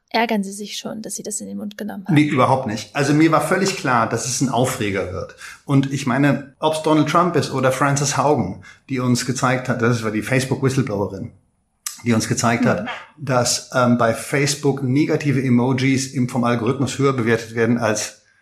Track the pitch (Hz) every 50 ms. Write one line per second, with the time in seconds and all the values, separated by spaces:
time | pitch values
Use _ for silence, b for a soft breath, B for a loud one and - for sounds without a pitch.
0 | _ _ - 226 233 233 233 208 190 196 196 202 208 208 - - - 214 220 214
1 | 220 190 202 - 214 220 214 - 208 196 196 202 208 208 - - 208 208 196 196
2 | 190 - 160 147 151 147 - 127 123 117 135 131 117 104 110 113 - - - 139
3 | 143 135 147 151 160 160 156 147 - - 185 190 196 190 - - - 143 127 117
4 | 113 104 - 117 - 135 123 - 143 123 - 117 127 127 - - 107 104 95 98
5 | 90 90 92 92 85 - - B B B B B B - 143 139 135 135 143 139
6 | - 127 117 135 143 143 127 - - - - _ - 156 156 - - 160 156 151
7 | 147 147 - 170 175 180 165 147 120 - 131 135 127 131 131 - 143 139 139 139
8 | 147 - - 135 127 143 151 123 101 90 98 - B B B B B - 131 123
9 | 127 123 123 120 - - 123 - - 127 131 127 - - 120 110 113 117 123 113
10 | 110 110 104 107 104 - 131 131 127 - - - 135 131 131 131 110 95 104 101
11 | 101 92 98 92 - - - _ _ _ _ _ _ _ _ _ _ - - -
12 | - 120 117 110 - - 117 - - 117 120 120 247 117 110 92 104 B B B
13 | B B B - 156 - 131 123 120 - - - - - - 131 123 120 120 120
14 | 117 113 113 - - - - 139 143 143 143 - - 139 131 - 139 127 127 143
15 | 160 - 160 - - 147 127 135 131 131 120 120 120 131 135 131 127 135 135 131
16 | - - - 139 123 120 - 127 120 120 120 117 - 113 135 139 131 113 - -
17 | 135 139 131 123 110 113 117 110 - - 113 117 113 113 120 120 117 107 107 107
18 | - - b b b b b b